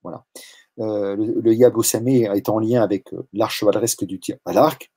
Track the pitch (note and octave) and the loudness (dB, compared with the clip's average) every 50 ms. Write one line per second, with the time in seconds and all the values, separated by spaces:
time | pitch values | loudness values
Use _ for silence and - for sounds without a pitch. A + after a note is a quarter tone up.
0 | _ - - - _ _ _ - - - - - _ _ _ - A2 A2 G#2+ G#2 | _ -14 -16 -16 _ _ _ -20 -20 -20 -20 -20 _ _ _ -8 -6 -4 -4 -4
1 | G2+ G2 G2 G2+ G#2+ A2 A#2 A2 A2+ A2+ A2+ A2 B2 B2 - A2+ A2 - - A2 | -4 -4 -4 -4 -4 -2 -2 0 2 2 4 6 6 6 6 4 -2 -2 -2 -2
2 | A2+ B2+ C3+ B2 A#2 G2+ G2 G2+ - - G#2+ A2 A2+ A2 B2 B2 A2 G2 G2+ F#2+ | 0 2 2 2 2 2 -2 -2 -2 -2 -2 -2 0 0 2 2 2 2 0 -4
3 | _ - - - - _ - G2+ A2 - - - A2 G2+ G2 G#2+ A2+ A2+ - - | _ -10 -14 -14 -14 _ -4 -4 -4 -2 -2 0 0 2 2 2 0 -2 -4 -6
4 | G#2+ F2 F#2+ F#2 - - - - _ F2 F2+ G2+ C#3 D#3 C#3+ - - _ _ | -8 -10 -10 -10 -10 -10 -12 -10 _ -2 2 2 2 2 2 -4 -16 _ _